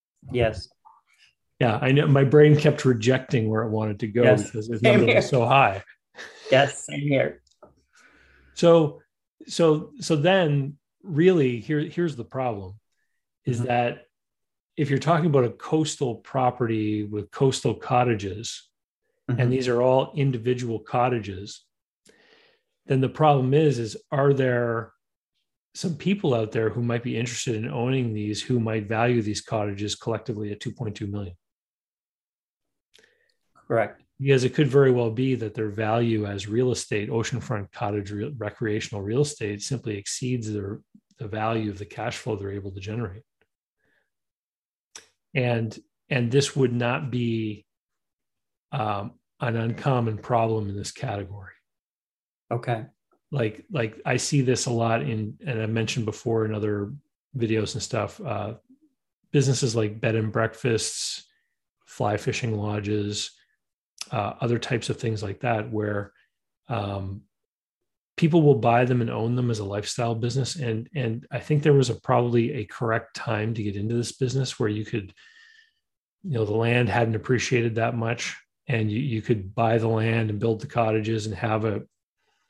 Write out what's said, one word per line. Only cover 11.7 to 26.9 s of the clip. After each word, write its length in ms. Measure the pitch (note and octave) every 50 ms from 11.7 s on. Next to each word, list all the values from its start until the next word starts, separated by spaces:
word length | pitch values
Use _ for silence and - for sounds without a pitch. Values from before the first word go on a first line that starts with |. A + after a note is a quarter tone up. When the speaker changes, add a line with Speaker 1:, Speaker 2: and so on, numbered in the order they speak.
| D3+ D3
Speaker 2:
here's 360 | D3 - - - F3 E3+ C3+ A#2
the 80 | G#2+
problem 500 | - - C3 C3 B2 A2+ G2 F#2+ F#2 G2+ G#2+ _ _ _ _ _ _ _ _ _ _ _ _ _
is 120 | - B2 A#2
Speaker 1:
Mm-hmm. 80 | A#2+ B2
Speaker 2:
that 360 | A#2+ A#2+ A#2+ A#2+ - - - _ _ _ _ _ _ _ _ _ _ _ _ _ _
if 140 | - D3+ D3
you're 100 | C#3 C#3
talking 280 | C#3 D3+ E3+ D#3 D#3+ F3
about 180 | C#3+ C#3 B2
a 40 | A#2
coastal 680 | - - - - - D#3 D#3 D3+ - - D3 B2 A2+
property 880 | G#2+ - - - C3+ B2+ B2 B2 - B2 A2+ A2+ A2 G#2+ G#2+ G#2+ G#2+ G#2
with 260 | G#2 G#2+ G#2 G#2 -
coastal 420 | - - C#3+ C3+ B2+ - - C3 G#2+
cottages, 920 | - - - C3 B2 B2 B2 A#2 G#2 G2+ G2 F#2 G#2+ - - - - - _ _ _ _ _ _ _ _ _ _ _ _ -
Speaker 1:
Mm-hmm. 120 | B2 A#2
Speaker 2:
and 100 | B2+ B2
these 160 | B2+ C3+ B2+ B2
are 140 | A#2+ A#2+
all 320 | B2 B2+ C3 C3 C3 - -
individual 640 | D#3 C#3 C#3 B2+ A#2 A2 B2 B2+ A#2+ B2+ A#2 A2+ G#2+
cottages, 840 | - - - B2+ A#2+ B2+ B2 A#2 G#2 G#2 G2 F#2+ G2+ G#2 - - _ _ _ _ _ _ _ _ _ - _ _ _ _ _ _ _ _ _ _ _ _ _ _ _
then 160 | - C#3 C3
the 80 | C3 B2
problem 440 | - - D#3 D3+ C#3+ C3+ B2+ B2+ C3+
is, 240 | D3 D#3+ D3+ B2+ A#2
is 200 | A#2 A2 - - - _
are 220 | - C#3 C#3 C#3+
there 640 | C#3 C3 C3 B2+ B2 A#2+ A#2+ A#2 A#2 A2+ A2+ - _ _ _ _ _ _ _ _ _ _ _ _ _ _ _ _ _
some 220 | - - F#3 D#3+
people 380 | - - E3+ G3+ G3+ - D#3 B2
out 200 | A2+ A2 G#2+ -
there 160 | A#2+ A2+ A2
who 120 | G#2 B2
might 220 | A#2+ A#2+